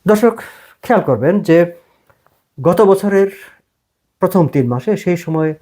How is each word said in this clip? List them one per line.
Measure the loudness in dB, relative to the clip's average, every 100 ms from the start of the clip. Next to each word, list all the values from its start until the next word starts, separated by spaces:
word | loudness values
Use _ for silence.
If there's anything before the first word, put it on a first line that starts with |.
| 0
দর্শক, | 2 2 -2 -10 -20 -20 _
খেয়াল | -2 -2
করবেন | 0 -2 0 0
যে | 2 2 2 -4 _ _ _ _ _ _ _ -4
গত | 0 2
বছরের | 4 2 2 0 0 -4 -20 _ _ _ _ _ _ -6
প্রথম | -2 0 0
তিন | 0 -2
মাসে, | -2 -4 -4
সেই | -2 -4
সময় | -4 -4 -4 -6